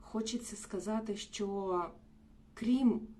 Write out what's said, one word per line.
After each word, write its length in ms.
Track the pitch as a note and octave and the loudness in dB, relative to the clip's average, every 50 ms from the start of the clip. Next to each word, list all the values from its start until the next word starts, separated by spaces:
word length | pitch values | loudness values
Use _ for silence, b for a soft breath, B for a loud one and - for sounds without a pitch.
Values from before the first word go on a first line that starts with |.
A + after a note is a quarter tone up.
| - - - | -20 -6 -4
хочеться 400 | A3 A3 - A#3+ A#3+ - - - | -4 -2 -2 -2 -4 -6 -6 -10
сказати, 600 | - - - - F#3+ F3+ G#3 G#3+ A3 A3 A3 G3+ G#3 | -12 -10 -6 -6 -4 -2 -2 -2 -2 -2 -2 -4 -4
що 640 | - - - - G#3 G3 G3 G3 G3 F#3+ F#3 F3+ F3 E3 - - - - - - - - - - - - - | -6 -10 -4 -4 -2 -2 0 -2 0 0 0 0 0 -2 -6 -14 -20 -20 -20 -20 -20 -20 -20 -20 -20 -20 -10
крім 540 | - A3+ A3 B3 C4 C4+ A#3+ G3 - - - - - | -4 2 4 4 6 8 6 6 4 0 -6 -14 -16